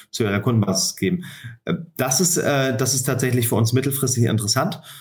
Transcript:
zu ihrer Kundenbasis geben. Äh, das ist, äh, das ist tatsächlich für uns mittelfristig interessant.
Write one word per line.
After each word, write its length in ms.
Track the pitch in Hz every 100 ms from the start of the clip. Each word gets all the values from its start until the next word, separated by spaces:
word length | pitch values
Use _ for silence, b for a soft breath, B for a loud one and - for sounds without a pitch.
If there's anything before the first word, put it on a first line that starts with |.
| B
zu 140 | -
ihrer 160 | 107 101
Kundenbasis 540 | 127 113 101 92 - -
geben. 280 | 95 90 B B 120 B
Äh, 80 | - 175 - -
das 240 | 131 -
ist, 160 | 170 160
äh, 400 | 151 143 135 120
das 160 | 120
ist 120 | 135
tatsächlich 440 | - 120 127 120 113
für 60 |
uns 180 | 107 117
mittelfristig 520 | 127 139 135 123 113
interessant. 580 | 117 98 104 131 175 - B B